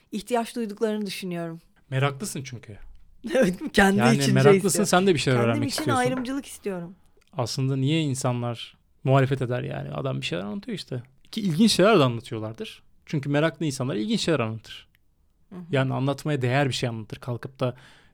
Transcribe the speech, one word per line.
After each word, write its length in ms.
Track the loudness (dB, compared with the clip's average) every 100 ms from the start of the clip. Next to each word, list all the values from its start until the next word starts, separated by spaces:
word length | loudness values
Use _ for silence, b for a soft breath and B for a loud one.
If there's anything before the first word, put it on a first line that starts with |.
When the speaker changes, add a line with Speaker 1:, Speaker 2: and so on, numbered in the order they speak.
| b
Speaker 1:
ihtiyaç 440 | -10 -2 -2 -2 -6
duyduklarını 500 | -8 -4 -2 -2 -6
düşünüyorum. 540 | -8 -8 -6 -8 -12 _ _ -6
Speaker 2:
Meraklısın 520 | 0 0 -2 -8 -8
çünkü. 340 | -10 -14 -16 -16
Speaker 1:
<laughs> 520 | -16 -20 -20 -16 -2
Evet, 200 | 2 2 0 -2
kendi 260 | 4 4 6
Speaker 2:
Yani 160 | 4
Speaker 1:
için 100 | 4
şey 100 | 4
Speaker 2:
meraklısın, 320 | 6 8 8 4
Speaker 1:
istiyorum. 180 | 0 4
Speaker 2:
sen 180 | 4 4
de 80 |
bir 40 | 4
şeyler 180 | 4 2
Speaker 1:
Kendim 120 | 2
Speaker 2:
öğrenmek 200 | 2 0
Speaker 1:
için 100 | -2
Speaker 2:
istiyorsun. 180 | 0 2
Speaker 1:
ayrımcılık 460 | 0 0 -4 -6 -8
istiyorum. 480 | -10 -8 -8 -10 -16 _ _ _ -6
Speaker 2:
Aslında 400 | -4 -2 -2 0
niye 240 | 0 0
insanlar 760 | 0 -2 -2 -2 -4 -6 -12 _ _ _
muhalefet 380 | 2 4 4 0
eder 200 | -2 -4
yani? 280 | -6 -8 -8
Adam 300 | -6 -6 -6
bir 60 | -6
şeyler 180 | -8
anlatıyor 340 | -8 -10 -10 -10
işte. 240 | -8 -10 -12 _ _
Ki 80 | -6
ilginç 320 | -2 4 4
şeyler 260 | 6 6 6
de 40 |
anlatıyorlardır. 800 | 4 0 -6 -8 -8 -10 -14 -16 _ _ -6
Çünkü 220 | -4 0
meraklı 380 | 0 0 0 -4
insanlar 280 | -2 -4 -4
ilginç 240 | -2 -2
şeyler 200 | 0 0
anlatır. 460 | 0 -4 -10 -20 -20 _ _ _ _ _ _
Speaker 1:
Hı 60 | -18
hı. 40 | -4
Speaker 2:
Yani 240 | 0 0
anlatmaya 480 | 0 -2 -2 -2 -2
değer 260 | 0 2 0
bir 40 |
şey 140 | 0 -4
anlatır. 280 | -6 -10 -12
Kalkıp 420 | -10 -8 -10 -4
da 160 | -4 -4 B B B